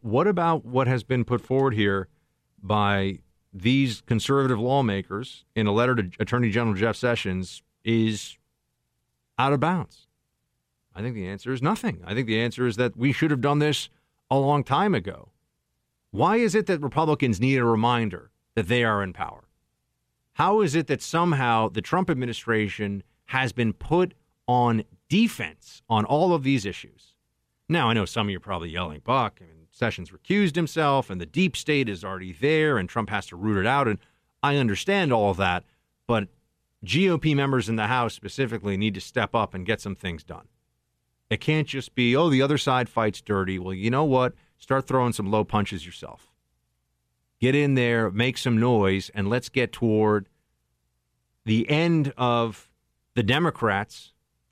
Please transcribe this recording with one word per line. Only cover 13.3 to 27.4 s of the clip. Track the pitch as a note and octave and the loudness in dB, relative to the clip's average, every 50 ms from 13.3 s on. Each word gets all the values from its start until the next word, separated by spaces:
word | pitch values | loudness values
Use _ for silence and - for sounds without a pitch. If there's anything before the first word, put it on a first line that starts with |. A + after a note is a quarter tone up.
have | D3 B2+ | 2 2
done | A#2+ C#3+ C#3+ D3 | 2 2 2 2
this | D3+ D3+ C#3+ - - - _ _ _ _ _ _ _ - | 2 2 0 -2 -4 -8 _ _ _ _ _ _ _ -2
a | C3 C#3 | 0 2
long | C#3 C#3 D3 D3 - | 2 2 2 2 0
time | - C#3 D#3 G3 G#3 F3 | 0 0 2 2 2 0
ago. | A2+ F2 G2 E2+ - - - _ _ _ _ _ _ _ _ _ _ _ _ _ _ _ _ | 0 -2 -4 -10 -14 -16 -20 _ _ _ _ _ _ _ _ _ _ _ _ _ _ _ _
Why | - G2+ C3+ F3+ G#3+ | -2 0 2 2 4
is | A#3 A#3+ G#3 F3 | 4 2 2 2
it | G#3+ G#3 | 2 2
that | - F#3 D#3 C#3+ | 0 0 -2 -2
Republicans | C3 - D3+ D#3+ D3+ D3 - C#3+ B2 G#2+ F2+ | -2 0 0 2 2 2 2 2 2 2 2
need | A#2+ C3 C3+ | 2 2 2
a | C3 A#2+ | 4 4
reminder | A#2 A#2 G#2+ A2+ A#2+ B2 A#2 A2+ G#2 F2 D#2+ - - _ _ _ _ _ | 4 4 4 4 4 2 2 0 -2 -4 -8 -12 -20 _ _ _ _ _
that | - F2 E2+ | -4 0 2
they | A#2+ B2 A#2+ | 2 2 2
are | A2+ G#2+ G2+ G2 | 2 2 0 0
in | F#2+ F2 | -4 -6
power? | - - - - - - _ _ _ _ _ _ _ _ _ _ _ _ _ _ _ _ _ _ | -8 -10 -10 -10 -14 -20 _ _ _ _ _ _ _ _ _ _ _ _ _ _ _ _ _ _
How | - D3+ F#3 G#3 A3 | 0 2 2 4 4
is | G#3 D3+ C3 | 2 2 2
it | E3 D3 - | 0 0 0
that | C#3 - | -2 -4
somehow | - - - E3 F3 F3 D#3 C3+ B2+ A#2+ A#2 A2+ A2 G#2+ | -4 -2 -2 0 2 2 2 2 2 2 4 2 2 0
the | F2+ G#2+ - | -2 -4 -4
Trump | - - F#3 F#3+ F3+ | 0 0 0 0 0
administration | D#3+ B2+ B2+ B2 A2+ - - A#2 A2+ A2 G#2+ G2 - - G#2+ G2+ G2+ G2 - _ _ _ _ | -2 -2 -4 -6 -8 -6 -4 -2 0 0 0 -2 -4 -4 -4 -4 -4 -6 -8 _ _ _ _
has | - - C3 C3 B2 - | -6 -2 -2 -2 -2 -2
been | B2 A#2 A2 G2+ | -2 -2 -2 -2
put | - - - D#3 F3 F3+ F3+ - _ _ _ _ _ _ | -4 -4 0 0 2 2 0 -2 _ _ _ _ _ _
on | - B2 B2 A#2+ A#2+ A2+ A2 G#2 - - _ _ - | -2 0 2 2 2 2 0 -2 -6 -12 _ _ -2
defense | - G3+ A#3 A3+ - - G2 D#2 D#2+ - _ - - - _ - | 2 2 2 2 0 -4 -10 -10 -12 -16 _ -20 -20 -20 _ 0
on | A2+ G#2+ G#2 | 0 2 2
all | - C#3 D3+ F3 F3+ F3 | 2 2 2 2 2 2
of | D#3 C3 | 2 2
these | C3+ C#3 B2 F#2+ | 0 0 0 0
issues? | G2+ F2 - - G#1+ - _ _ _ _ _ _ _ _ _ | -4 -8 -10 -12 -18 -20 _ _ _ _ _ _ _ _ _